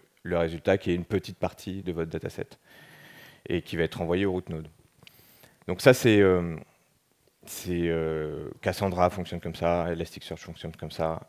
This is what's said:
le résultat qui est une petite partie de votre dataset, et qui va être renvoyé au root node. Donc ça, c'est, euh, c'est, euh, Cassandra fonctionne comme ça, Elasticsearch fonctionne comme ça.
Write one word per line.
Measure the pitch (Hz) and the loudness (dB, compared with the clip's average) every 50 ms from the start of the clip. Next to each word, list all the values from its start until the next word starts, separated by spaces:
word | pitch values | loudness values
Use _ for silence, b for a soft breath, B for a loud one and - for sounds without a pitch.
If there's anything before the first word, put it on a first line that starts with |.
| _ _ _ _ - | _ _ _ _ -6
le | 87 87 85 | -2 0 0
résultat | 85 80 82 80 - 101 95 98 | 0 0 -2 -2 2 2 2 2
qui | - 95 | 2 0
est | 87 | -2
une | 90 85 | -2 -2
petite | - 107 95 - - 92 - | -2 -2 -2 -2 -4 -8 -6
partie | - 87 - - - 101 92 98 90 | -6 -6 -6 -6 -10 -10 -10 -8 -6
de | 90 85 | -6 -4
votre | 82 82 82 | -4 -4 -4
dataset, | 82 80 - 82 - - - - - _ B B B B B B B B B B B B B B B B B - | -4 -6 -8 -8 -8 -8 -12 -12 -12 _ B B B B B B B B B B B B B B B B B -4
et | - 85 - | -4 -4 -4
qui | - - | -4 -2
va | 80 82 | 0 0
être | 80 - - | 0 0 -4
renvoyé | 87 82 87 92 101 | -2 0 0 2 2
au | 98 90 | 0 0
root | 90 - - | -2 -4 -6
node. | 82 80 78 78 - _ _ _ _ _ B B B B B B B B B B B B B - | -8 -10 -10 -12 -18 _ _ _ _ _ B B B B B B B B B B B B B -8
Donc | 92 90 | -4 4
ça, | - 131 127 | 8 8 8
c'est, | - - 120 107 104 | 8 8 6 8 8
euh, | 101 95 92 90 87 85 80 76 - _ _ _ _ _ _ _ _ _ _ _ _ _ _ _ - | 8 8 6 4 2 -2 -6 -8 -12 _ _ _ _ _ _ _ _ _ _ _ _ _ _ _ -18
c'est, | - - - - 90 90 85 85 82 | -16 -14 -10 -6 -4 -2 0 0 0
euh, | 82 82 80 80 80 78 78 76 76 76 76 - - - | 0 0 0 -2 -2 -2 -4 -6 -6 -8 -10 -12 -10 -4
Cassandra | - 190 - - 101 98 90 87 90 90 | -2 -2 -2 0 0 0 2 4 4 2
fonctionne | - - 87 - 87 85 | 2 0 -8 -6 -8 -8
comme | - 87 82 | -8 -8 -6
ça, | - 85 85 87 87 82 85 | 0 0 2 2 2 0 -2
Elasticsearch | 85 82 82 - - - - - 85 80 | -2 -4 -6 -8 -8 -16 -12 -12 -12 -12
fonctionne | - - 82 - - 82 80 | -12 -14 -14 -12 -12 -12 -12
comme | - - 78 | -10 -12 -12
ça. | - - 82 80 80 - - | -6 -2 -2 -2 -2 -4 -8